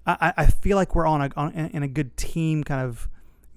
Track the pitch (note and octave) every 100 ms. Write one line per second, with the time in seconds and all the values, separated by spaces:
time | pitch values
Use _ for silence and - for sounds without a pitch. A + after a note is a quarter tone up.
0 | - F3 D#3+ F3 D3+ - G3 G3 F#3 E3+
1 | D#3+ D3+ C#3 - D3 F3 D#3 D3 C#3+ C3+
2 | C3+ - - E3+ D#3+ D#3 D3 C#3 B2+ A#2
3 | - - - - -